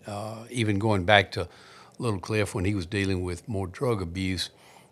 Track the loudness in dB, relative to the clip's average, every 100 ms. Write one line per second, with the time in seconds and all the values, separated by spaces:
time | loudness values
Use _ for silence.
0 | -10 -10 -8 -12 -6 0 2 2 2 2
1 | 6 6 6 -2 -8 -10 -20 -20 -18 -6
2 | -4 -2 -2 -2 0 0 0 -2 -2 -2
3 | 0 0 -2 -6 -6 -4 -4 -2 -2 0
4 | -2 -2 -2 -2 -6 -10 -20 -20 -20